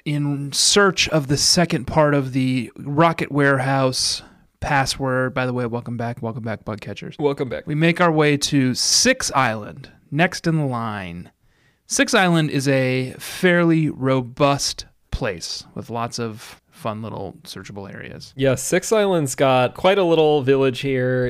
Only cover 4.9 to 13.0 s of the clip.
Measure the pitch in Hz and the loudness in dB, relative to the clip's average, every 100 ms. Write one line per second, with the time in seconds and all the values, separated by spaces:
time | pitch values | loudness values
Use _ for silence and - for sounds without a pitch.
4.9 | - 135 127 127 135 127 123 120 117 120 | -2 -2 0 -2 -2 -4 -2 -4 -6 -8
5.9 | 120 117 117 113 110 110 104 - 104 - | -6 -6 -6 -8 -8 -8 -8 -8 -10 -10
6.9 | 101 - - 147 139 131 - - 151 165 | -12 -12 -2 -2 0 -6 -8 -4 0 2
7.9 | 165 175 156 147 143 - 143 127 117 - | 4 2 4 2 2 2 2 2 0 0
8.9 | - 233 254 - 135 123 110 104 131 - | 2 2 2 -2 0 0 -2 -8 -16 -20
9.9 | - - 143 180 - 170 160 139 120 113 | -20 -6 0 0 0 -2 0 0 -2 -4
10.9 | 104 90 87 87 _ _ _ _ _ - | -6 -8 -12 -16 _ _ _ _ _ -4
11.9 | - 277 220 180 165 156 143 135 135 127 | 0 2 2 4 4 2 0 2 2 2
12.9 | 131 | 0